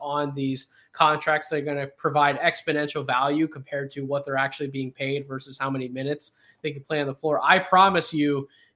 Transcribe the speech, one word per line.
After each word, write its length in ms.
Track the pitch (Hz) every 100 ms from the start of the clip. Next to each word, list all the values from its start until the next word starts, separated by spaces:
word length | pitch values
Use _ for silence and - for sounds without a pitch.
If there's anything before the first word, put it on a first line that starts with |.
on 340 | 147 147 147
these 340 | 139 135 131 - _ _
contracts 560 | - 156 151 156 151 -
that 120 | 151
are 20 |
gonna 240 | 147 143 139
provide 540 | - 160 147 147 135
exponential 640 | 170 165 - 147 147 151 131
value 400 | 123 139 151 160
compared 420 | 147 135 143 139
to 160 | 143
what 200 | 135 143
they're 120 | 139 135
actually 300 | 135 - 139
being 240 | 135 131
paid 380 | - 135 143 139
versus 280 | 131 135 131
how 140 | 135
many 160 | 135 127
minutes 460 | 127 139 - - - _ _
they 100 | 160
can 100 | 139
play 180 | - 151
on 60 | 139
the 80 |
floor. 260 | 135 156 147
I 160 | 143 185
promise 520 | 185 185 190 180 156
you, 360 | 156 147 143 139 _ _